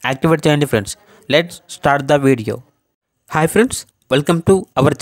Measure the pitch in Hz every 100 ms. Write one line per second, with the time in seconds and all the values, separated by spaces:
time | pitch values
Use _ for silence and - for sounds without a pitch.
0 | 123 135 165 160 156 147 143 110 95 -
1 | _ _ - 147 175 - - - 143 143
2 | 139 147 135 123 110 110 - _ _ _
3 | _ _ - 156 160 202 254 - - _
4 | - 135 147 170 - 190 - - 151 143